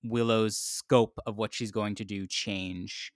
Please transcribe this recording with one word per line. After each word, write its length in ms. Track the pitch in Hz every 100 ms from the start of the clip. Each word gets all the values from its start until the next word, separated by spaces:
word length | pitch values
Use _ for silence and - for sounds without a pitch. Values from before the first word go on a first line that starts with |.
Willow's 540 | 117 117 117 110 110 104
scope 600 | - - - 127 113 - -
of 120 | 104
what 160 | 107
she's 180 | - 113
going 240 | 104 104 101
to 100 | 104
do 200 | 101 95
change. 840 | - - 98 92 90 95 - -